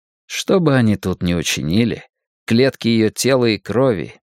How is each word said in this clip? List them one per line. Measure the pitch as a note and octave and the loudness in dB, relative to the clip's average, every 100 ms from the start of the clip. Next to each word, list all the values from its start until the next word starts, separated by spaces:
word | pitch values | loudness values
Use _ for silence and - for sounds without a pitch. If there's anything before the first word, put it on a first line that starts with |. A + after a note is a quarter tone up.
| _ _ - | _ _ -12
Что | - - G3 | -8 0 2
бы | D#3 C3+ | 4 4
они | A2+ G2 | 2 0
тут | F#2+ F2+ | -2 -4
ни | F2 | -2
учинили, | F2 D#2 - C#2+ G2 A#2 D#2+ - _ _ _ - | -2 -2 -4 -2 0 0 -4 -12 _ _ _ -2
клетки | A#2 C3+ - A#2 | 2 2 0 0
её | A#2 G#2+ | 2 0
тела | - B2 C3 A#2+ | 0 0 0 0
и | G2+ | -2
крови | - A3 C#4 F#2 A#1 - | -2 0 0 -2 -6 -14